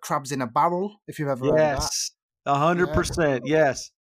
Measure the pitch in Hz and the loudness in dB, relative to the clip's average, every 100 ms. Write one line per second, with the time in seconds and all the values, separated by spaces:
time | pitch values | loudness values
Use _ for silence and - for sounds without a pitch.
0 | - 151 135 139 120 147 165 175 208 - | -6 -6 -4 -6 -2 0 2 0 -6 -10
1 | - 143 143 127 139 156 151 139 139 - | -14 -6 -4 -2 2 2 2 0 -4 -4
2 | - _ _ _ 135 143 160 175 175 156 | -8 _ _ _ -2 2 2 2 0 0
3 | 165 175 151 135 139 156 147 - - _ | -2 0 0 0 2 4 4 0 -8 _